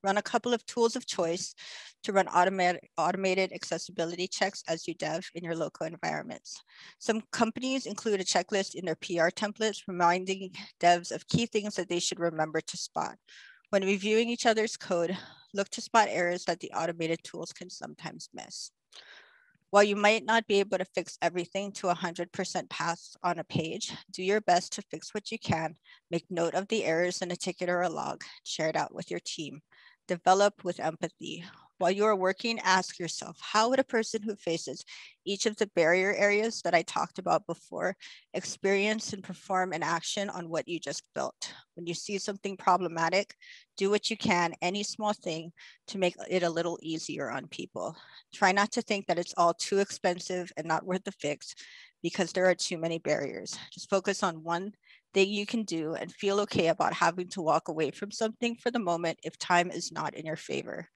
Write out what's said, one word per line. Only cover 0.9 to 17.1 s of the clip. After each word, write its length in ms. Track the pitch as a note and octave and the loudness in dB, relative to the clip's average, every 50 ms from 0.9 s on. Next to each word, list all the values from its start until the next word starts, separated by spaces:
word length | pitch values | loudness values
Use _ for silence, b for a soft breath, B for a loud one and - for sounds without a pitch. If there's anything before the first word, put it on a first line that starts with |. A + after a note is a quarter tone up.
| - | 2
of 120 | - - | -2 -6
choice 480 | - - - F3 E3 E3+ F#3 - - - B B B B B B B B B - | -6 -2 -2 0 0 0 -2 -4 -8 -10 B B B B B B B B B -6
to 80 | - G3 | 2 4
run 160 | G3 F#3 - | 4 4 4
automat-, 520 | - F3 F3+ F#3+ G3 F#3+ F3+ F3+ F3+ - - _ _ | 6 6 6 6 4 4 4 4 2 2 -6 _ _
automated 560 | - D#3+ E3 F#3 F#3+ F#3+ F#3+ F#3 F#3+ F#3+ F#3 - | 0 0 2 2 2 2 2 2 2 0 0 -2
accessibility 760 | - - - - E3+ - - F3 - E3+ E3 F3 E3+ F3+ F#3 | -8 -6 -4 -4 -4 -4 -8 -4 -4 -2 -2 -2 -4 -6 -6
checks 340 | - - F#3 F#3+ G3 - - - | 0 0 0 0 -2 -6 -4 -4
as 180 | E3 E3 - | -4 -4 -4
you 80 | - E3 | -8 -8
dev 340 | _ - D#3 D#3 E3+ F#3 - _ | _ -4 -4 -4 -4 -6 -8 _
in 80 | E3+ F3+ | -10 -6
your 140 | E3 E3+ | -4 -2
local 300 | E3 E3 - _ - D#3+ | -2 -4 -4 _ -8 -8
environments. 760 | E3 E3+ D#3+ - E3 D#3 D3+ - D#3+ - - _ - - - - B B B B B B B | -8 -8 -4 -4 -4 -4 -4 -6 -8 -12 -14 _ -16 -18 -18 -18 B B B B B B B
Some 220 | - - A3 A3 - _ - | -2 -2 -2 -2 -2 _ 0
companies 540 | - A#3 A3 - - B3 C4 C4 C4+ - | 0 0 0 0 -4 -4 -2 -2 -2 -4
include 340 | - G#3 - - A3+ G#3 F#3+ | -6 -10 -4 -2 0 0 0
a 40 | F#3 | 0
checklist 520 | - - F#3+ F3+ - A3 G3 G3 - - | 2 2 2 2 2 0 0 0 0 -4
in 80 | - F#3 | -8 -4
their 100 | F3+ D#3+ | -4 -4
P 240 | _ - - F3+ E3+ | _ -4 -4 2 2
R 140 | D#3+ F3 - | 2 2 2
templates, 500 | - A3 G#3 G#3+ - A3 A3 G3+ - - - | 0 -4 -4 -2 -2 -2 -2 -2 -4 -10 -8
reminding 640 | F#3 F3 F3 E3+ F3 F#3 F#3 F#3 F#3+ F#3+ G3 F#3+ F#3 B G3+ B B _ | -2 4 4 4 4 4 0 -2 -4 -4 -4 -12 -12 B -16 B B _
devs 300 | - F3 F3 F3 F3 - | 6 6 6 6 4 -6
of 160 | G#3+ F#3+ - | -8 -8 -6
key 200 | - - - A#3 | 0 0 0 0
things 280 | A3+ - A3 G3+ G#3 - | 2 0 -2 -2 -2 -4
that 140 | - F3 - | -4 -2 0
they 100 | F3 F3 | -2 -2
should 220 | - - F#3 - | 0 -2 -2 0
remember 400 | E3+ E3+ D#3+ D#3 D#3 D#3 D3+ D#3+ | -2 -2 0 0 -2 0 0 -4
to 160 | - - - | -4 -4 -10
spot. 400 | F3 - - _ - - - - _ _ B B B B B B B B _ | -10 -10 -6 _ -4 -4 -4 -6 _ _ B B B B B B B B _
When 140 | - G3 F#3+ | 0 2 2
reviewing 440 | F#3+ G3+ G3 F#3+ G#3+ G#3+ A3 A#3+ A#3 | 2 0 0 2 2 2 4 2 2
each 180 | A#3+ A#3 - | -2 2 4
other's 300 | A#3+ A3 A3 G#3+ A#3 - | 4 4 4 2 -2 -2
code, 400 | - - - F#3+ E3+ E3+ E3 F#3+ F#3 B B B B B B - | -8 -4 -2 0 0 2 0 -2 -4 B B B B B B -4
look 160 | G3 G3 - | -4 -4 -4
to 100 | - - | -4 -10
spot 260 | - - - A#3 G#3+ - | -10 2 4 4 6 6
errors 360 | - D#3 F3+ F3 F3 F3+ - | 2 0 0 0 0 -2 0
that 160 | - E3+ F3 | -2 -2 -2
the 100 | - - | -4 -8
automated 480 | - - D#3+ E3 E3+ E3+ E3 D#3+ | -4 -2 -2 -2 -2 -2 -2 -2